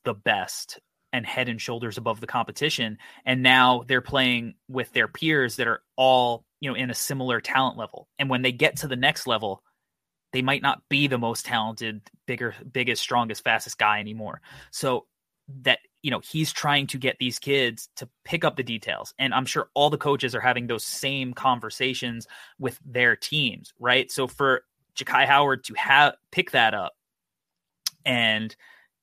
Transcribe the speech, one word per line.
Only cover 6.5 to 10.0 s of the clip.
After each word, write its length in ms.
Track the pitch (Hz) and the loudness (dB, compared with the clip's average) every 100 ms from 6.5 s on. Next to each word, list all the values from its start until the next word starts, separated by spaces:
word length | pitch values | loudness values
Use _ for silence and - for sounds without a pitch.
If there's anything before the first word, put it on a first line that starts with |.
| _ | _
you 100 | 143 | -8
know, 60 | 120 | -4
in 140 | 127 | -4
a 60 | 117 | -4
similar 440 | - 135 127 117 | -4 -4 -2 -2
talent 380 | - 131 131 - | 0 0 0 -2
level. 320 | 107 - - - | -10 -12 -18 -6
And 100 | 139 | -2
when 120 | 127 | 0
they 100 | 131 | 0
get 240 | 127 147 - | 2 0 0
to 100 | 151 | -4
the 100 | 127 | 0
next 280 | 135 - 131 | 0 0 -2
level, 380 | 110 107 95 _ _ _ _ | -2 -2 -6 _ _ _ _